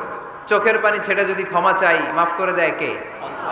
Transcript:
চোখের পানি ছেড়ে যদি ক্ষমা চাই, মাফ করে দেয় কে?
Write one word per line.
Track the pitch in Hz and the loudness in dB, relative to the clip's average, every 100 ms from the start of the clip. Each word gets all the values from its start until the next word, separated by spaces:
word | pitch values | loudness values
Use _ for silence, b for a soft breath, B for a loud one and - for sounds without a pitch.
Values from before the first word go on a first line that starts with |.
| - - - - - | -8 -10 -12 -12 0
চোখের | 208 220 220 | 2 4 4
পানি | 214 208 | 2 0
ছেড়ে | 202 196 190 | 0 0 0
যদি | 190 | -2
ক্ষমা | 185 170 185 | -2 2 2
চাই, | 180 180 165 151 | 4 4 2 2
মাফ | 160 170 - | 0 0 0
করে | 185 | -2
দেয় | 175 160 - | 2 0 0
কে? | 143 107 - - 135 - - | -4 -6 -8 -10 -10 -8 -4